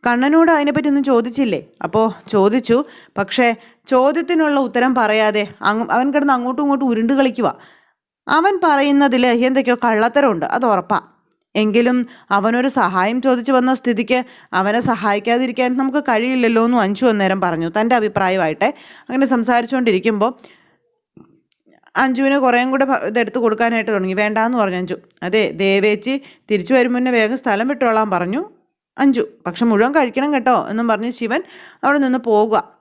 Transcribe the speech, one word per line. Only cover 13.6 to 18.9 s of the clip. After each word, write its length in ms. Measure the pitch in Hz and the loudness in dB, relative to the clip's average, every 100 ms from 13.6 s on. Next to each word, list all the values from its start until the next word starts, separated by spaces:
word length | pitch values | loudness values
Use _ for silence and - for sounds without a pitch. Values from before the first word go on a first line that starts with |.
| 254 | 2
സ്ഥിതിക്ക് 440 | 262 247 220 240 254 247 - - | 0 -2 -2 0 -2 -4 -14 -6
അവനെ 260 | - 190 220 | -2 0 0
സഹായിക്കാതിരിക്കാൻ 920 | 254 220 208 208 214 240 254 247 247 254 | 0 -2 0 -2 0 -2 -2 -2 -2 0
നമുക്ക് 240 | 269 269 | -2 -2
കഴിയില്ലല്ലോ 600 | - 220 240 254 233 226 226 | 0 -2 0 0 2 2 2
എന്നും 140 | 247 | 2
അഞ്ജു 240 | 190 202 254 | 0 0 0
അന്നേരം 340 | 214 190 190 | 2 0 0
പറഞ്ഞു 260 | 180 165 165 | -2 -2 -4
തൻ്റെ 260 | 208 226 247 | -2 0 0
അഭിപ്രായമായിട്ടെ. 760 | 214 208 190 190 160 156 220 294 - | 0 -2 -2 0 -2 0 -2 -4 -18